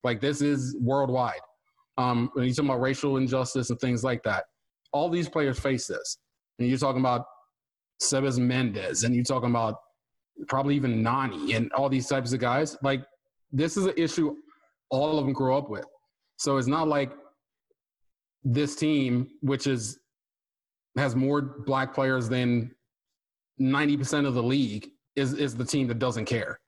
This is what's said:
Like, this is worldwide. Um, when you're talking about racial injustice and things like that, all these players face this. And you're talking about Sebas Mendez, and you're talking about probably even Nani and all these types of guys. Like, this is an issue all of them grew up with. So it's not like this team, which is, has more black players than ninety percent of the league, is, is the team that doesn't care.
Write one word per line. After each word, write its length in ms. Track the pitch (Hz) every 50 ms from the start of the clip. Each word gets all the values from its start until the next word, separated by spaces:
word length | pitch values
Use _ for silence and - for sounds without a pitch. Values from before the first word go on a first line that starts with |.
| -
Like, 160 | 127 117 107
this 220 | 123 139 147 143 147
is 340 | 147 147 143 127 127 - -
worldwide. 600 | 123 117 131 139 139 127 123 127 123 117 - - - - _ _ _ _ _ _ _ _ _
Um, 340 | - 127 127 123 120 117 127 -
when 100 | 135 123
you're 100 | 127 127
talking 140 | 143 151 139
about 120 | 131 123
racial 360 | 123 131 135 135 - 143 135
injustice 540 | 131 135 123 127 131 127 127 - 135 120 -
and 100 | 123 117
things 240 | - 127 123 117 107
like 180 | 131 123 113 -
that, 220 | 110 101 107 - _ _ _ _ _ _ _ _ _ -
all 160 | 143 147 180
these 200 | 165 175 170 143
players 300 | - 160 147 139 127 -
face 280 | - 139 135 120 -
this. 320 | - 92 - - - - _ _ _ _ _ _ _ _ -
And 100 | 123 123
you're 100 | 131 131
talking 220 | 147 135 131 127
about 240 | 131 127 123 123 131 - - - _ _ _ _ _ _ _ _ _ _ _ _
Sebas 380 | - - 143 135 135 139 127 127
Mendez, 640 | 123 123 127 127 127 120 98 98 92 92 - - 110
and 120 | 117 123
you're 100 | 120 123
talking 260 | - 139 127 120 120
about 260 | 120 117 113 110 107 - - _ _ _ _ _ _ _ _ _ _ - -
probably 300 | - - 131 139 143 143
even 260 | 143 135 127 117 110 110
Nani 520 | 113 120 135 135 127 98 - 98 95 113
and 180 | 113 120 - -
all 160 | - 139 135
these 180 | 135 131 123
types 260 | - 143 135 123 117 127
of 60 | 127
guys. 380 | 127 120 120 135 160 156 - - 135
Like, 200 | 139 139 131 131 - _ _ _ _ _ _ _ _
this 260 | 147 131 156 170 -
is 100 | 208 190
an 80 | 190 -
issue 400 | - 165 156 - - 160 147 147 - - - - _ _ _ _ _ _ _
all 280 | 135 131 143 151 156 151
of 60 | 139
them 80 | 131 135
grew 240 | - 135 131 131
up 120 | 143 143 -
with. 180 | 107 95 - - _ _ _ _ _ _ _ _ _
So 220 | - - 147 139 135
it's 100 | 123 123
not 180 | 143 160 160
like 240 | 156 151 143 139 123 - - - - _ _ _ _ _ _ _ _ _ _ _ _ _ _ _ _ _ _ _ _ _ _ _
this 320 | 139 120 139 147 147 143
team, 540 | - 160 151 156 147 135 127 123 123 127 - - -
which 260 | - 131 139 131 -
is, 320 | 143 135 120 110 107 - - _ _ _ _ _ _ _ _ _ _ _ _ _ _ _ _ _ _ _
has 200 | 123 143 135 117
more 260 | 131 131 135 143 147 139
black 520 | 131 - - 117 131 135 135 135 135 -
players 340 | - 135 131 131 127 120 110
than 420 | 127 127 123 120 120 120 113 120 - _ _ _ _ _ _ _ _ _ _ _ _ _ _ _ _ _
ninety 380 | 135 131 135 143 151 147 143
percent 300 | 139 135 127 - 147 143
of 80 | 139 123
the 80 | 123 117
league, 480 | 120 135 143 135 113 104 107 - - _ _ _ _ _
is, 160 | - 139 127 139
is 240 | 139 147 135 117
the 80 | 117 127
team 240 | - - 147 135 120
that 100 | 120 117
doesn't 280 | 131 127 117 117 107
care. 340 | - - 117 101 - - - _